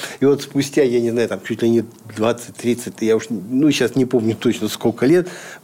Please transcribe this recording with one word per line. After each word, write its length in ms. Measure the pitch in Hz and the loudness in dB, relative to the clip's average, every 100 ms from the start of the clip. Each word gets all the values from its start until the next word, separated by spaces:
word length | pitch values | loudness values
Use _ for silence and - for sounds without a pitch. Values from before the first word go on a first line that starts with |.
| - - | -10 0
И 60 | 135 | 2
вот 160 | 139 | 2
спустя, 400 | - 139 139 156 | 0 -4 -2 2
я 180 | 131 120 | 2 2
не 120 | 117 | 0
знаю, 180 | 117 110 | 0 -2
там 120 | 95 - | -4 -6
чуть 140 | 110 | 0
ли 80 | 117 | 2
не 160 | 117 110 - - 107 | 2 0 -8 -14 -2
двадцать-тридцать, 800 | 113 117 - - 120 117 101 - | 0 -2 -6 -6 -2 -2 -4 -4
я 140 | 110 110 | 0 0
уж, 100 | - | 0
ну, 400 | 107 98 131 151 | -8 -4 2 2
сейчас 260 | 139 117 135 | 2 0 0
не 100 | 123 | 2
помню 300 | 123 110 110 | 2 0 0
точно 320 | 123 107 107 | 0 0 -4
сколько 380 | - 120 110 123 | -2 -2 0 2
лет, 220 | 180 175 - - - | 2 2 -8 -18 -14